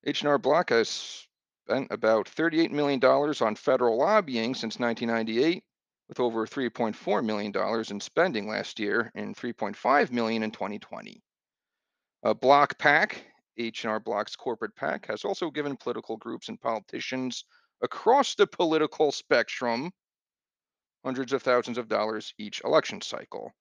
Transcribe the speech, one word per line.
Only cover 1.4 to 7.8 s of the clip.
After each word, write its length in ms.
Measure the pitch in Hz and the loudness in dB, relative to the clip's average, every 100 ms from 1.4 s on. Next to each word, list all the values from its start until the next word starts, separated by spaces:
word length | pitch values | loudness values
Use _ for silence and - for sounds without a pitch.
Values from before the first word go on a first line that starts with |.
| _ _ | _ _
spent 260 | - 123 135 | -2 -2 -2
about 380 | 107 110 110 101 | 0 4 4 2
thirty-eight 420 | - 165 160 165 | -2 0 2 0
million 300 | 147 143 135 | 2 0 4
dollars 400 | 127 135 147 143 | 4 4 2 0
on 160 | 113 107 | 0 0
federal 420 | - 131 123 113 | 0 2 4 2
lobbying 560 | 160 214 170 123 113 | 4 2 2 -2 -2
since 240 | 131 113 - | -4 -6 -2
nineteen 300 | 120 113 117 | -2 -2 -2
ninety-eight, 560 | 113 113 113 151 180 _ _ _ _ _ | -2 0 2 2 0 _ _ _ _ _
with 120 | - | -2
over 260 | 123 113 110 | -2 0 -4
three 240 | - 123 | -4 -4
point 240 | - 113 | -2 -4
four 280 | 110 - 202 | -4 -2 0
million 280 | 117 107 104 | 0 -2 -4
dollars 400 | 98 98 113 | -4 -2 -2